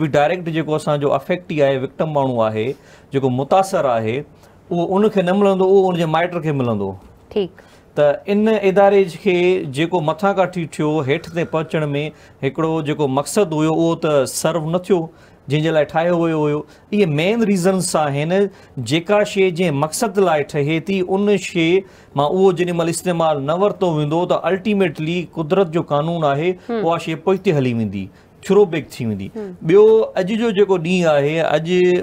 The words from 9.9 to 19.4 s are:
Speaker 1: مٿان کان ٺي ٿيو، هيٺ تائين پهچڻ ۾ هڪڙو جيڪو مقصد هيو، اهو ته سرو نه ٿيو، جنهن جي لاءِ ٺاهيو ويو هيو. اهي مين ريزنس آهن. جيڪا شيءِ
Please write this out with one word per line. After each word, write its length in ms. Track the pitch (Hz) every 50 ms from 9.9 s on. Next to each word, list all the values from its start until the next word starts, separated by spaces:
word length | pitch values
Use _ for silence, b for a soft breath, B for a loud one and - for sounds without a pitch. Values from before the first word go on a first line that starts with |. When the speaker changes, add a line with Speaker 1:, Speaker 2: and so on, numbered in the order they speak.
| 185 175 151 156
Speaker 1:
مٿان 240 | 156 - 196 196 190
کان 180 | 190 180 180 180
ٺي 100 | 180 165 139 -
ٿيو، 140 | - 151 151 151 156 139
هيٺ 260 | 135 147 170 - 165 165
تائين 160 | 175 156 - -
پهچڻ ۾ 340 | 160 156 160 - 160 151 147 139 143 151 151 B B B B B - 135
هڪڙو 320 | 135 135 - 160 160 160 160 147 139
جيڪو 160 | 151 147 151 131 131
مقصد 400 | 139 147 - - 214 202 165 156 151
هيو، 120 | 156 160 160 165
اهو 160 | 165 165 165 165 175
ته 200 | 156 151 139 127 - -
سرو 340 | - - 160 160 165 151 160
نه 160 | 170 180 180 -
ٿيو، 120 | 196 170 160 160 B B B B B B _ 131
جنهن 140 | 143 151 156
جي 80 | 160 160
لاءِ 100 | 151 143 147
ٺاهيو 260 | - 160 165 175 175 165
ويو 200 | 165 165 160 156 151
هيو. 120 | 147 147 147 - B B B B - 208
اهي 120 | 208 202 160 143 147
مين 240 | 165 196 226 233 226 190
ريزنس 380 | 202 180 165 190 190 185 160 - - 165
آهن. 340 | 151 143 139 143 151 165 180 196 202 190 B B B B B 139 117 110
جيڪا 320 | 143 170 170 - 208 208 208 208
شيءِ 240 | - 196